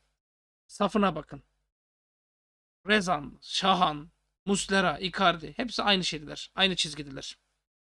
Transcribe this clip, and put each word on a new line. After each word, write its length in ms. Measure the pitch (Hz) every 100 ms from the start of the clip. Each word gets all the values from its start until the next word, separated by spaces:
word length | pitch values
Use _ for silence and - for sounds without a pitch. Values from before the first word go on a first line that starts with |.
| _ _ _ _ _ _ _
safına 480 | - 202 214 196 156
bakın. 280 | - 143 _ _ _ _ _ _ _ _ _ _ _ _ _ _ 185
Rezan, 520 | 214 180 151 131 -
Şahan, 680 | - - 185 180 175 151 156 _ _ _ 190
Muslera, 540 | 202 - 196 180 143
Icardi 540 | 185 - 185 170 151 -
hepsi 260 | - -
aynı 200 | 208 190
şeydiler. 480 | 165 156 147 143 - -
Aynı 200 | 190 175
çizgidiler. 600 | 156 151 143 135 - - _ _ _ _ _